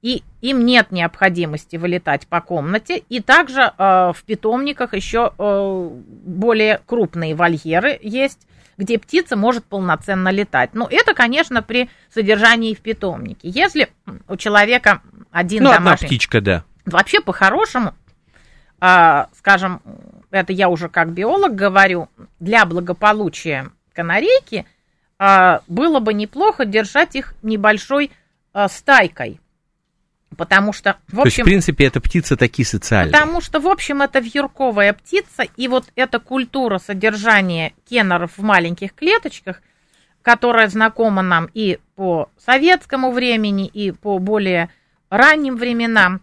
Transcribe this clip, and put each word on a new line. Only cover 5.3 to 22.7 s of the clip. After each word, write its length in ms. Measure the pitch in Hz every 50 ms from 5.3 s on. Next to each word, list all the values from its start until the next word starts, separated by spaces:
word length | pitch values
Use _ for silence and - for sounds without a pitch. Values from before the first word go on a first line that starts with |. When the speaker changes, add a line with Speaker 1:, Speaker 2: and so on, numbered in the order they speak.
| - -
Speaker 1:
э, 520 | 208 208 202 196 202 196 190 190 180 165 - 123 - _ - - -
более 540 | 180 180 180 196 233 233 220 214 214 214 - _
крупные 480 | _ 240 240 214 160 - 170 165 156 156
вольеры 640 | 151 175 175 170 151 - 160 160 170 202 277 285 - -
есть, 380 | 214 208 254 277 269 - _ _ _ _ _ _ _ _
где 220 | - 196 180 233 220
птица 380 | - _ - 330 349 - 254
может 280 | 208 202 233 247 240 -
полноценно 680 | _ - 196 190 180 160 - - - 196 190 185 185
летать. 400 | 190 190 208 196 - 131 123 - -
Но 140 | 220 240 -
это, 240 | - 359 466 - 415
конечно, 480 | - 254 233 247 294 330 - 262 233 -
при 260 | - 226 247 247 247 _ _ _ _ _
содержании 600 | 220 220 196 214 202 214 233 233 233 226 226 220
в 60 | -
питомнике. 680 | _ 214 226 - - 190 165 - - - - _ _ 165
Если 400 | 180 247 349 403 - 302 247 - _ _ _ - - 185 _ _
у 80 | 202
человека 640 | 190 - 220 208 208 208 214 240 247 - 214 202 - _ _ _ - - _
один 320 | _ 170 180 175 196 220 254
Speaker 2:
Ну, 80 | 277
одна 80 | 247 170 175
Speaker 1:
домашний 240 | 185 - - - 147
Speaker 2:
птичка, 320 | 131 117 - - - 117
да. 240 | 101 98 92 85 - _ _ _ _
Speaker 1:
Вообще, 360 | - 165 170 190 - - 427
по-хорошему, 760 | 415 - 180 - 196 190 208 320 440 - - 254 233 175 - _ _ _ _ _ _ _ _ _ _ _ _ _ _ _ _ _
а, 480 | - 185 185 180 170 165 151 143 - - _ _
скажем, 420 | _ - 196 180 185 185 180 - _ - - - 50 50 50 _ _ _
это 220 | - 190 180 180 190
я 160 | 180 196 185
уже 200 | 175 156 175 165
как 220 | - 180 165 165 170
биолог 420 | 170 190 226 320 403 392 359 233
говорю, 540 | 190 196 202 185 196 196 190 185 175 160 - _ _ - _ _ _
для 260 | 170 180 214 233 214
благополучия 1040 | 175